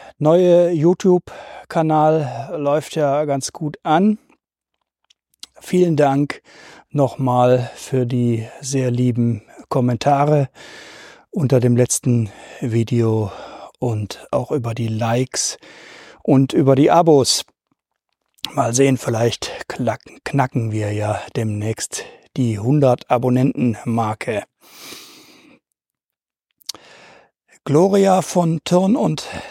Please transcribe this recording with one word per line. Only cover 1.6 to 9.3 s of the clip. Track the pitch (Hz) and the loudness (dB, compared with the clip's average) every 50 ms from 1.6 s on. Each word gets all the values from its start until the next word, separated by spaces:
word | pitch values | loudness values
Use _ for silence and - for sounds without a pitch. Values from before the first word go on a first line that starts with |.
| - - - 170 160 156 156 156 151 156 160 160 143 123 123 120 135 - 175 156 | -14 -6 -4 -2 0 2 2 2 4 4 2 2 -2 -4 -6 -10 -10 -8 -8 -4
läuft | 143 143 147 156 139 - - | -2 -2 -2 -2 -4 -4 -4
ja | 160 147 139 139 147 156 | -2 0 0 0 0 -2
ganz | 147 139 135 - - | -2 -4 -4 -6 -8
gut | - - 160 147 - - - | -8 -8 -8 -8 -8 -6 -2
an. | 170 156 170 196 214 214 - _ _ _ _ _ _ _ _ _ _ _ _ _ _ _ _ _ _ _ _ _ _ _ _ - - _ - | 0 2 4 4 2 2 -2 _ _ _ _ _ _ _ _ _ _ _ _ _ _ _ _ _ _ _ _ _ _ _ _ -20 -20 _ -20
Vielen | - - 185 180 180 175 156 | -6 -2 2 2 2 2 4
Dank | 147 147 139 139 143 147 - - - _ - - - - - - - - _ | 2 2 2 2 0 -2 -2 -6 -12 _ -20 -20 -20 -20 -20 -20 -20 -16 _
nochmal | - 143 139 123 - - 131 123 123 123 123 123 127 123 120 120 - | -2 0 0 0 0 -2 -2 0 2 4 4 4 4 2 0 -4 -10
für | - - - 135 131 123 | -16 -10 -4 -2 -2 -2
die | 120 127 123 120 120 117 113 113 - - - | -2 -2 0 0 0 0 -2 -4 -8 -14 -14
sehr | 139 127 139 135 127 123 | -8 -6 -4 -2 -2 -2
lieben | 120 120 127 123 113 120 117 117 | 0 0 0 0 0 0 0 0